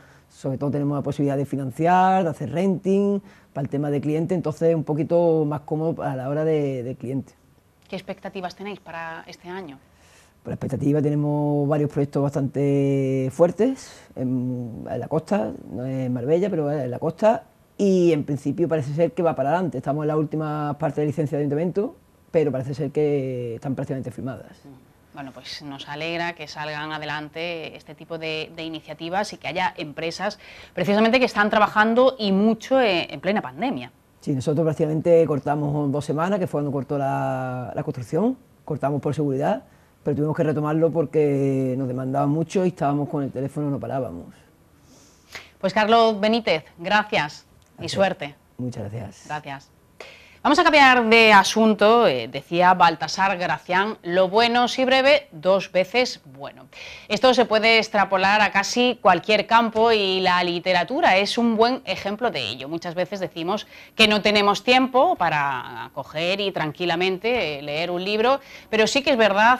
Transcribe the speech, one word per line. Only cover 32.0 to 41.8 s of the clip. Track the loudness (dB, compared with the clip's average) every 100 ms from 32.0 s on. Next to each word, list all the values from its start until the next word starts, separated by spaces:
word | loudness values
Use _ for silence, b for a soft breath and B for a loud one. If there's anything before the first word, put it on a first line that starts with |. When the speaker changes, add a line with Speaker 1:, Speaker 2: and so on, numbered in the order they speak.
| 4 2
Speaker 2:
y | 0
mucho | 4 4 2 0 2
en, | 4 2 -2
en | -6
plena | -2 -2
pandemia. | -4 -6 -6 -6 -10 _ _ _
Speaker 1:
Sí, | -4 -2
nosotros | 0 0 0
prácticamente | 0 0 0 4 4 4
cortamos | 0 -2 -2 -2 -2 -2
dos | -2
semanas, | -2 -4 -2 -2
que | -2
fue | -4
cuando | -4
cortó | -4 -4 -4
la, | -2 -2 -4 -4 -6 -8 -8
la | -8
construcción, | -6 -8 -4 -2 -2 -4 _ _ -10
cortamos | -4 -2 -2
por | -2 -2
seguridad, | -2 0 -2 -2 -6 b b b
pero | -6 -2
tuvimos | -2 0
que |
retomarlo | -2 0 -2 0 0
porque | 0 0 2 2 2 0 0 -2
nos | -2